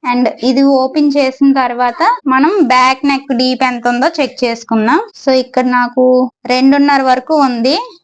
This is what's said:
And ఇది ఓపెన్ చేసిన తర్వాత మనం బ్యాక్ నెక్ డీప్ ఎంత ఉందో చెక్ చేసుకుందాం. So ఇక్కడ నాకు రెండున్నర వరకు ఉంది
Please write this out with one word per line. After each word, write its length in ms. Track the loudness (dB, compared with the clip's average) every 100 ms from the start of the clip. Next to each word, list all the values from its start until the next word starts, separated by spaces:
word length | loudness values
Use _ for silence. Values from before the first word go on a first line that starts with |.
And 220 | -4 -2 -2 -2 -2
ఇది 140 | 2 2 2
ఓపెన్ 280 | 0 0 0
చేసిన 340 | 0 -2 0 2 2
తర్వాత 420 | -2 -2 -4 0 -2 -2 -2
మనం 200 | 0 2 2 2
బ్యాక్ 280 | 2 2 0 -2
నెక్ 220 | -4 -4 -2
డీప్ 240 | -2 -2 -4
ఎంత 160 | -2 -2
ఉందో 160 | 0 -2 -2
చెక్ 180 | -6 -4
చేసుకుందాం. 580 | -6 -6 -4 -2 0 0 -2 -6
So 80 | -2 0
ఇక్కడ 220 | 0 -2 -2 -2
నాకు 260 | -2 0 2 2 0 _ -4
రెండున్నర 500 | 0 2 2 2 2 2
వరకు 240 | 0 0 0 0
ఉంది 280 | 0 -2 -2 -6 -18